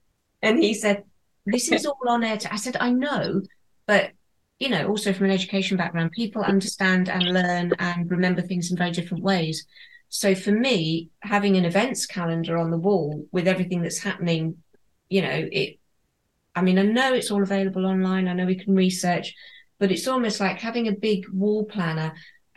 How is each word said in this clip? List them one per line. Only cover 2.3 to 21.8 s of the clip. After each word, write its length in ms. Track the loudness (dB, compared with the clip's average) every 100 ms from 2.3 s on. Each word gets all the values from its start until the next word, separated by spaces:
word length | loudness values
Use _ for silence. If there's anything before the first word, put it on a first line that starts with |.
| -4 -4
I 20 | -6
said, 180 | -4 -2
"I 120 | 0
know, 520 | 2 0 -2 0 -2 -4 _ _ _ 2
but, 260 | 2 2 _ _ _ _ -8
you 100 | -2
know, 180 | 0 0
also 260 | -2 0
from 140 | 2 2
an 40 |
education 460 | 2 0 -2 -2 -2
background, 340 | -2 -2 -2
people 300 | -2 -4 -2
understand 680 | 2 2 0 -2 2 2 2
and 160 | 0 2
learn 420 | 2 2 0 0 0
and 320 | -2 -2 -2
remember 320 | 2 2 0
things 300 | -2 -4 -2
in 40 | -2
very 140 | 0
different 320 | -2 -4 -4
ways." 420 | 0 0 0 -6 -10 -20 -20 -20 _
So 240 | -2 0
for 180 | 2 2
me, 580 | 2 4 2 0 -2 -6 _
having 360 | -2 0 4 4
an 80 | 4
events 420 | 2 0 -2 -6
calendar 500 | -4 -2 -2 -2 0
on 140 | 0
the 60 | 0
wall 460 | 2 2 0 -6 -4
with 160 | 0 0
everything 340 | 0 -2 -2
that's 160 | -4 -4
happening, 580 | -6 -4 -2 0 -2 -6 _ _ _ _ -2
you 120 | 0
know, 260 | 0 -2 -4
it, 260 | -4 -4 -8 _ _ _ _ _ _ _ 0
I 80 |
mean, 160 | 2 4
I 40 |
know 300 | 4 2 2
it's 160 | 0 0
all 120 | 0
available 420 | 0 0 0 0 0
online. 420 | 2 0 0 0
I 60 |
know 140 | 0 0
we 80 | -2
can 200 | 2 4
research, 580 | 4 2 -2 -2 -4 -16 -20 -20 _ -2
but 120 | 0
it's 160 | 0 0
almost 320 | 0 0 0
like 180 | -2 -2
having 280 | -6 -2 -2
a 40 |
big 380 | 0 0 -2 -2
wall 340 | -2 0 0
planner 500 | -2 -2